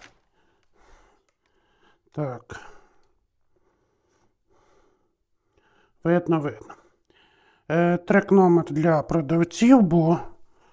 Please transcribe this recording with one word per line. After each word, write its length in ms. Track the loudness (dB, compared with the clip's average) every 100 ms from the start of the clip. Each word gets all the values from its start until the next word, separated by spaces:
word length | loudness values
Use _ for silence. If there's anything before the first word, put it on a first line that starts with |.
| -20 _ _ _ _ _ _ _ _ _ _ _ _ _ _ _ _ _ _ _ _
Так. 480 | -12 -12 -12 -18 -20 -20 -20 _ _ _ _ _ _ _ _ _ _ _ _ _ _ _ _ _ _ _ _ _ _ _ _ _ _ _ _ _ _ _ _
Видно, 360 | -2 -2 0 -4
видно. 340 | -4 -12 -20 -20 _ _ _ _ _ _ _ _ -6
Е, 260 | -2 -2 -2
трек-номер 680 | 0 0 2 2 4 2 -2
для 380 | -4 0 0
продавців, 800 | -2 -4 -2 -2 -4 0 4 4
бо 380 | 4 2 2 0 -4 -20 -20 _ _